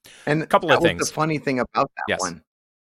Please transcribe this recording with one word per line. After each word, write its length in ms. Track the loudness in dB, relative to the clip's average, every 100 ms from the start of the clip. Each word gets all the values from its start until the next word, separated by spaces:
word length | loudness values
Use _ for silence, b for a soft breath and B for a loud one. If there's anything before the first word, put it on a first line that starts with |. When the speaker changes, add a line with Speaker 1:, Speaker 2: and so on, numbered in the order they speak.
| -20 B -2
Speaker 1:
And 240 | -2 2
Speaker 2:
Couple 200 | 2 4
Speaker 1:
that 80 | 4
Speaker 2:
of 40 |
Speaker 1:
was 80 | 4
Speaker 2:
things. 180 | 0 -4
Speaker 1:
the 40 |
funny 240 | -2 -2 -2
thing 220 | -2 -2
about 320 | -2 -2 -2 -4
that 80 | -6
Speaker 2:
Yes. 120 | -4
Speaker 1:
one. 220 | -4 -8 _ _ _ _